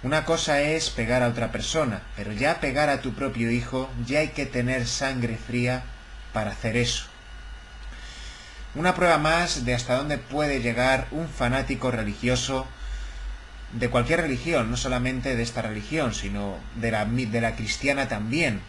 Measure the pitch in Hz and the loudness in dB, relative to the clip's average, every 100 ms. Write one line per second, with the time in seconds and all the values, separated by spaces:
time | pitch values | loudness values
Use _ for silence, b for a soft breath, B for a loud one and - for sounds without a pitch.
0 | 131 156 - 165 - 143 147 160 156 - | 2 0 2 2 4 4 4 2 0 -2
1 | 113 123 120 120 113 - - 160 143 98 | 2 4 4 2 -2 -2 0 2 2 0
2 | - - 101 104 139 170 143 131 147 135 | -6 -8 -6 0 2 2 0 2 4 2
3 | 127 - 139 123 117 120 120 131 131 120 | 0 -2 -2 0 2 2 0 -2 -2 -4
4 | 117 143 156 - 131 123 123 131 120 - | 0 2 2 0 -2 0 2 0 0 0
5 | 135 131 120 110 - 120 123 127 123 - | -2 0 -2 -2 -2 0 0 0 -4 -14
6 | - - - 110 104 - 113 113 120 - | -16 -16 -6 -4 -2 -2 0 2 2 0
7 | - - - - - - - - - B | -6 -16 -16 -14 -14 -14 -16 -14 -12 B
8 | B B B B B B B 139 175 180 | B B B B B B B 0 2 6
9 | 175 156 151 165 175 147 123 123 120 127 | 6 6 6 4 4 0 2 0 2 0
10 | 147 143 120 135 151 135 117 117 127 131 | 2 -2 -2 0 2 2 0 2 4 4
11 | 123 147 165 - 120 131 135 131 127 117 | 2 -4 -4 0 2 2 0 0 0 0
12 | 104 104 120 123 - 131 131 B B B | -2 0 2 2 2 -2 -2 B B B
13 | B B B B - - - 117 120 123 | B B B B -12 -16 -8 -2 2 2
14 | 120 165 160 120 156 160 113 117 135 127 | 4 2 2 0 2 2 2 0 0 0
15 | 127 131 135 123 117 - 110 107 104 156 | 0 0 0 0 0 -2 -4 -4 -4 0
16 | 135 104 101 101 101 92 - 117 117 110 | 0 0 -4 -4 -4 -6 -8 -2 0 2
17 | 104 120 120 117 117 107 107 - 139 139 | 2 0 0 0 0 -2 -4 -2 0 2
18 | 131 110 107 143 156 101 | 0 -2 -2 0 2 0